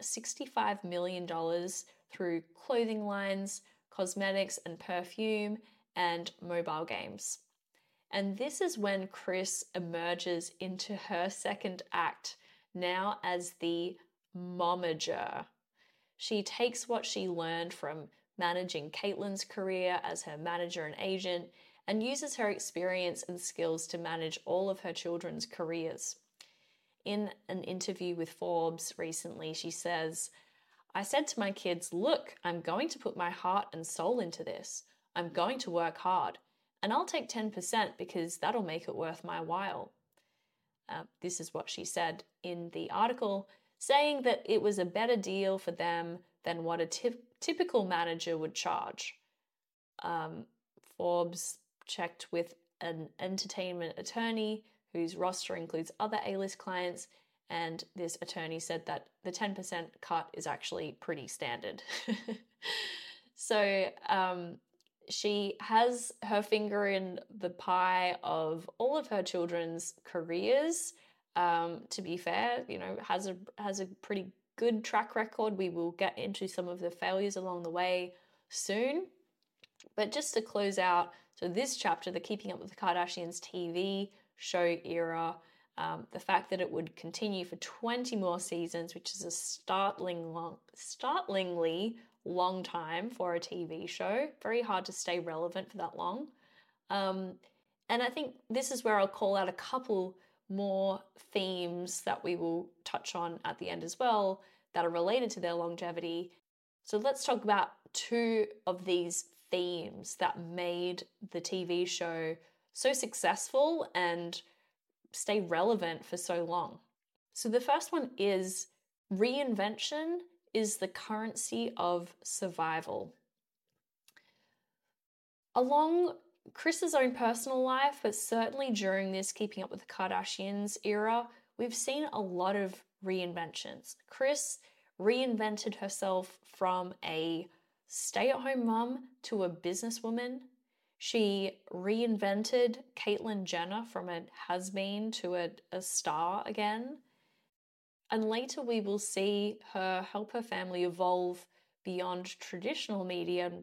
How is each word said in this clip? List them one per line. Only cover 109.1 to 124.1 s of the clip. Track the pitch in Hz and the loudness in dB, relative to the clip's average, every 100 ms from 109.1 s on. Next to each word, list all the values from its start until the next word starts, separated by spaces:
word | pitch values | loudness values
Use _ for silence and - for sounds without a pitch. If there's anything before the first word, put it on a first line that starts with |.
| 170 - _ - | -2 -6 _ -2
themes | 185 180 175 165 - - - | 0 0 -2 -6 -10 -12 0
that | 180 - | 0 0
made | 170 175 175 175 180 185 - _ 202 | -6 -4 -2 0 -2 -2 -8 _ -6
the | 175 | -6
T | 170 185 | -2 -2
V | 175 175 | 0 2
show | 180 - 170 165 160 165 - _ _ | 2 0 -2 0 -2 -4 -8 _ _
so | - 262 | 0 2
successful | 262 226 - 175 196 - 262 294 339 - | 2 0 2 2 2 2 4 6 4 0
and | 175 175 170 170 175 - _ _ _ _ _ _ | 2 2 2 -2 -8 -12 _ _ _ _ _ _
stay | - - 208 | -6 2 2
relevant | 175 170 208 220 170 156 | 4 4 4 4 2 -4
for | - 175 | -6 -6
so | - 175 | -2 0
long. | 165 175 165 - _ _ _ _ _ | 2 0 -2 -6 _ _ _ _ _
So | - 233 | -4 2
the | 240 | 2
first | 247 277 - | 6 4 4
one | 339 254 - | 0 -2 2
is, | 202 190 185 - - _ _ _ - | 4 4 2 -4 -8 _ _ _ -6
"Reinvention | 190 233 269 269 208 208 214 - 302 320 349 349 _ _ | 4 4 4 0 2 0 0 -2 -2 -2 -2 -6 _ _
is | 226 214 - | 0 0 0
the | 190 | -4
currency | - - 214 220 - - 226 233 233 | -6 -6 -4 -4 -4 -4 -2 -2 0
of | 175 175 175 - | 2 2 -2 -12
survival." | - - 190 165 160 160 160 - - - _ _ _ _ _ _ _ _ _ | -8 -4 -4 0 0 0 -2 -4 -6 -14 _ _ _ _ _ _ _ _ _